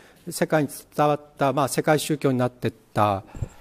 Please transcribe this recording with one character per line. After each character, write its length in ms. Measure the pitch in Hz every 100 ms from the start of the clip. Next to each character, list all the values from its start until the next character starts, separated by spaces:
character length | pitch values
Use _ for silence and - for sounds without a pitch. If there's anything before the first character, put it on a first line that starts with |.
| - - -
世 160 | - 165
界 160 | 156
に 80 | 135 - - -
伝 100 | 147
わ 100 | 143
っ 40 | - -
た、 160 | 139
ま 120 | 139
あ、 40 | 139
世 140 | -
界 180 | 160 151
宗 160 | - 151
教 160 | 139
に 60 | 127
な 100 | 123
っ 20 |
て 180 | - 117
い 20 |
っ 40 | - _
た。 300 | - 104 98 - - - -